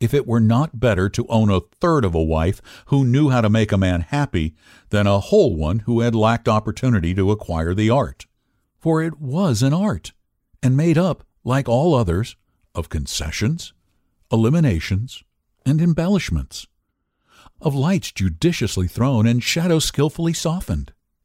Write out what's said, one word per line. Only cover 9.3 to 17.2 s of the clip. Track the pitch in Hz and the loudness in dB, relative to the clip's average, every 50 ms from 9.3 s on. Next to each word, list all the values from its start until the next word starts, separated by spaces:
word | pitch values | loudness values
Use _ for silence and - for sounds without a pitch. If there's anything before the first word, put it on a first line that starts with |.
| 131 180 202 165 117 101 | -4 -2 0 0 0 2
an | 131 135 | 0 0
art, | 151 180 208 214 120 85 - - _ _ _ _ _ _ _ _ _ - | 0 0 0 -2 -4 -4 -8 -14 _ _ _ _ _ _ _ _ _ -2
and | - 127 131 | 0 0 2
made | 139 160 170 156 160 | 2 2 2 2 2
up, | 185 175 139 - - _ _ _ - | 2 0 -2 -6 -10 _ _ _ -6
like | 117 127 139 131 123 | -2 -2 -2 0 0
all | 117 127 156 180 151 | 0 2 2 2 2
others, | 123 113 87 82 92 - - - _ _ _ _ _ _ _ - | 2 2 2 0 -2 -2 -4 -8 _ _ _ _ _ _ _ -10
of | 85 78 - | -10 -10 -6
concessions, | - 78 69 - - - 71 78 - - 104 113 165 170 - - _ _ _ _ _ _ _ _ _ _ _ - | -6 -8 -6 -6 -8 -8 -8 -6 -4 -2 -2 -2 -2 -4 -8 -16 _ _ _ _ _ _ _ _ _ _ _ -2
eliminations, | 117 113 110 117 156 175 160 131 92 80 - - 98 98 120 127 - - _ _ _ _ _ _ _ _ - | 0 2 2 2 2 2 2 2 2 0 -2 -2 -4 -4 -4 -8 -12 -20 _ _ _ _ _ _ _ _ -2
and | 127 151 156 | 0 0 2
embellishments, | 170 175 156 170 165 185 208 180 - - 85 73 64 - - - - _ _ _ _ _ _ _ _ _ _ _ | 2 2 2 0 0 0 0 0 0 -2 -4 -6 -6 -8 -14 -18 -18 _ _ _ _ _ _ _ _ _ _ _